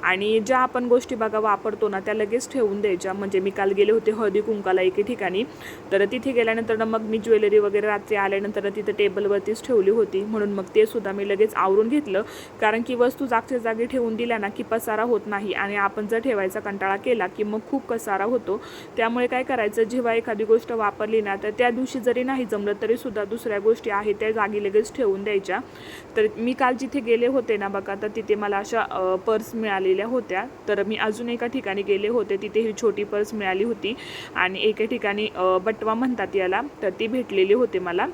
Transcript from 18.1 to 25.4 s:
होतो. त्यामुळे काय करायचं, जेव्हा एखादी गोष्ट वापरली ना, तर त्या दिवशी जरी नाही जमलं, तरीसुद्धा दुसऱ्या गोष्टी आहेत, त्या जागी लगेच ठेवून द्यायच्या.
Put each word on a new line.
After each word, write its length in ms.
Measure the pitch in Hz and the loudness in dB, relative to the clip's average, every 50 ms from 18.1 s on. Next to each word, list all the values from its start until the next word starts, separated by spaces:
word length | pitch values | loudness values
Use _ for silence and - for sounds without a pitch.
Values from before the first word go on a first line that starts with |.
| 202 190 196 | -2 0 0
होतो. 380 | 220 254 240 - 170 190 233 - - - - - - - - | 0 0 -2 0 -2 -4 -4 -6 -12 -16 -16 -18 -10 -2 0
त्यामुळे 300 | 226 226 233 247 247 247 | 0 0 2 0 0 0
काय 160 | 254 247 254 | 0 -2 -2
करायचं, 400 | 254 269 247 214 214 208 226 226 | -2 0 0 0 0 2 0 0
जेव्हा 300 | 208 240 254 240 240 226 | 0 0 -2 0 2 0
एखादी 300 | 233 226 240 220 208 220 | 0 0 -2 -2 -2 2
गोष्ट 280 | 208 226 240 233 - | 4 4 4 4 0
वापरली 500 | 240 226 214 208 202 - 214 214 226 220 | -4 0 0 -2 0 -2 -4 0 0 0
ना, 140 | 208 202 196 | 0 0 -4
तर 140 | 190 190 214 208 214 | -4 -4 -6 0 2
त्या 120 | 247 240 | 2 2
दिवशी 300 | 240 247 262 254 - 262 | 2 0 -4 -4 -4 -2
जरी 240 | 214 247 240 247 254 | 0 0 2 2 0
नाही 220 | 262 269 262 254 196 | -2 -2 -2 -2 -2
जमलं, 220 | 220 208 202 202 208 208 | -2 -2 0 -2 -2 -2
तरीसुद्धा 440 | - 214 233 240 - 262 208 214 208 | 2 0 0 0 0 -6 -4 -4 -4
दुसऱ्या 340 | 196 214 233 - 240 208 202 | -4 -6 -6 -4 -2 -4 2
गोष्टी 300 | 202 220 226 226 - 226 | 4 4 2 2 0 -2
आहेत, 260 | 202 196 208 214 202 202 | -2 0 0 0 -2 0
त्या 120 | 220 220 | 0 -2
जागी 320 | 214 220 208 202 214 208 202 | 0 0 0 0 0 -2 -2
लगेच 320 | 196 190 214 233 - - | 2 2 2 2 2 -2
ठेवून 280 | - 254 202 190 190 202 | 0 0 0 0 0 -2
द्यायच्या. 360 | 214 208 196 | -2 -2 -2